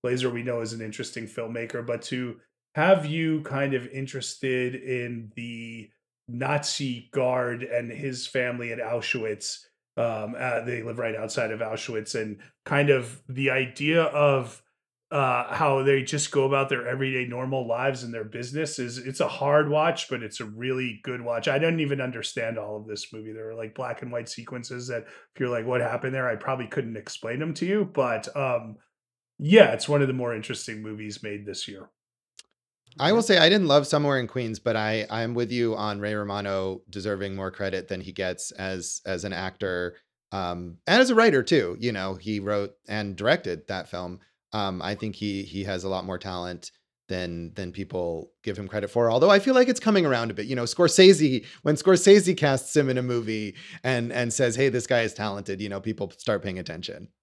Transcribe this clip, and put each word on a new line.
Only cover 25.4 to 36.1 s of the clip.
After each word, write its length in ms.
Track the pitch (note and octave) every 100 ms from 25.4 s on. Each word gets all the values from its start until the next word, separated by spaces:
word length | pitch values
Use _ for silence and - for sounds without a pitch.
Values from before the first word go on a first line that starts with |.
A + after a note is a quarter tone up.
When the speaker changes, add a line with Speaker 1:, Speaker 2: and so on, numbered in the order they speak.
| B2+
Speaker 1:
like, 160 | A#2+ A#2
"What 160 | B2
happened 320 | A#2 A#2+ C3
there?" 160 | C3 B2+
I 60 | A2
probably 320 | - C3 A#2
couldn't 280 | - A#2 A2
explain 440 | - - A2+ B2+
them 160 | D#3 D#3+
to 100 | F3
you, 200 | G#3 G3+
but, 420 | - B2+ A2 - D3
um, 400 | C3 A#2+ A2+ G#2+ _ _ _ _ _ _
yeah, 320 | D3+ G#3+ D3+
it's 180 | G2 -
one 140 | D3
of 40 | C3+
the 60 |
more 220 | B2+ A#2+ A2+
interesting 480 | A2 A2+ - G#2+
movies 400 | A2 G#2+ G#2+ G2+
made 220 | G#2+ G#2 G2+
this 200 | F#2+ -
year. 220 | G2 F2+ _ _ _ _ - _ _ _ _ _ -
Speaker 2:
I 120 | C#3+
will 80 | A3+
say 160 | A3 F#3
I 120 | D#3+
didn't 180 | G#3 E3+
love 200 | C#3+ C#3
Somewhere 320 | D3+ D3 C3+
in 80 | A#2
Queens, 320 | C3 A#2 G#2
but 160 | A#2+ A2
I, 320 | G#2+ A2 G#2+
I'm 240 | A2 A2+
with 180 | A#2+ A#2
you 240 | B2 A#2 G#2
on 240 | G#2+ G2+
Ray 140 | G#2